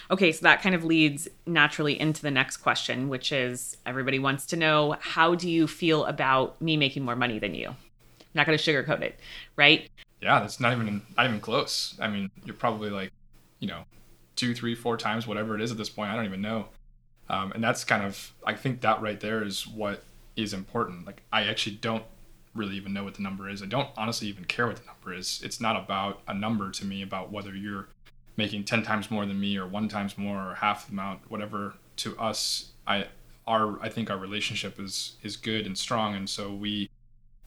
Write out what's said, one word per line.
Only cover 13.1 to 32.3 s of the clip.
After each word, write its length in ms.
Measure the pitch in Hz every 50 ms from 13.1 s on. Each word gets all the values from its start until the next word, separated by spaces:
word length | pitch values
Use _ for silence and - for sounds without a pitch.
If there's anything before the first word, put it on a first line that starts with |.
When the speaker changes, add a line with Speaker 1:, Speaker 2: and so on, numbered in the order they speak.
| - - - - - - _ _ _ _
Speaker 2:
you 100 | - 92
know, 160 | 85 82 82 - - - - - - _ - _ _
two, 180 | - 123 120 117
three, 200 | - 120 117 117
four 220 | 117 - 120 117
times, 300 | 113 - 107 110 117 117
whatever 280 | 110 104 104 107 110 107
it 80 | 104
is 80 | 113 117
at 60 | 110 110
this 120 | 104 -
point. 200 | - 104 104 101
I 60 | 113
don't 100 | 117 110
even 160 | 95 95 95
know. 260 | 104 107 113 110 98 - - - - - - - _ _ _ _ - -
Um, 240 | - 98 98 95
and 100 | - 113
that's 220 | 113 120 123 - -
kind 200 | - 120 104 98
of, 280 | 98 98 - - - - - -
I 100 | 110 104
think 260 | - - 135 117 -
that 180 | - 110 110 107
right 200 | 110 104 101 98
there 220 | 110 107 110 110
is 240 | 104 101 98 - -
what 360 | - 113 107 104 101 101 - - - - - - - -
is 180 | 113 107 98 101
important. 520 | 95 95 - - 117 113 - 90 87 82
Like, 160 | 98 - - - _
I 120 | 110 110 104
actually 320 | 107 110 - - 107 98
don't 280 | - - 113 113 110 - - - - - - - - - _ -
really 220 | 110 104 95 98
even 160 | 98 98 101
know 120 | 98 98 101
what 100 | 95 95
the 80 | 101
number 260 | 98 98 98 98 98 98
is. 140 | 101 98
I 40 | 98
don't 240 | 98 113 139 135 - -
honestly 320 | 117 107 117 113 - 107 101
even 160 | 98 92 87
care 220 | - - - 120
what 100 | 110 98
the 100 | - -
number 260 | - - - - 95
is. 280 | 90 92 92 - - - -
It's 160 | - - -
not 160 | 117 107 98
about 460 | 95 92 - 98 95 98 101 98 - -
a 80 | - 101
number 360 | 98 107 113 117 101 98 95
to 140 | - - 104
me, 180 | 98 98 98
about 280 | 98 92 95 95 92 90
whether 240 | 104 101 98 98 95
you're 340 | 98 101 104 101 98 98 - - - - - - - - - -
making 280 | 107 107 101 110 101 101
ten 180 | - 120 110
times 280 | 110 110 110 104 101 -
more 160 | 110 104 101
than 120 | 101 98 98
me 200 | 101 101 101 95
or 80 | 92
one 220 | 92 98 104 107 104
times 280 | 107 101 101 98 -
more 340 | 98 101 101 101 95 95 92
or 40 | 92
half 320 | - 107 104 101 - -
the 60 | -
amount, 380 | 101 98 98 98 95 - - -
whatever. 440 | 110 101 107 104 107 101 101 98 - - _ - -
To 220 | - - 110 - -
us, 520 | 113 110